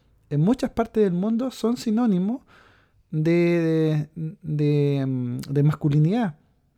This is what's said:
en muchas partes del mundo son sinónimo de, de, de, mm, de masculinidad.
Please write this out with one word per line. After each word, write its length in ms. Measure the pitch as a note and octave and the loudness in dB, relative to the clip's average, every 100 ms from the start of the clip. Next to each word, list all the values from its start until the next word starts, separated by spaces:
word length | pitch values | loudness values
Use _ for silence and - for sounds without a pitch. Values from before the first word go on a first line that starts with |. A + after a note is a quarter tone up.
| _ _ - | _ _ -4
en 100 | D3 | 0
muchas 300 | F3 C4 C4 | 2 0 -2
partes 340 | - A3+ A3 | -4 -2 0
del 80 | G3+ | 0
mundo 380 | F3 G#3 A3+ C4 | 0 -2 -2 -4
son 260 | - A3 A#3+ | -4 -2 -2
sinónimo 680 | A3+ G#3+ A#3+ F3+ G3 C4+ _ - - _ _ _ _ | -2 0 2 2 0 -4 _ -20 -20 _ _ _ _
de, 960 | D#3 D#3 E3+ E3+ E3+ D#3+ D#3+ D#3 D3+ D3+ | -2 0 2 2 2 2 2 2 0 -4
de, 220 | E3+ D#3+ - | -8 -10 -10
de, 640 | D#3 D3+ D3 D3 C#3+ C#3 C3+ | -6 -2 2 2 2 0 -2
mm, 340 | B2+ B2 B2 | -4 -4 -6
de 220 | - C#3+ | -4 2
masculinidad. 720 | D3 D3 D3+ D3 D#3 A#3 G3+ - _ _ _ | 2 2 0 2 2 2 -2 -6 _ _ _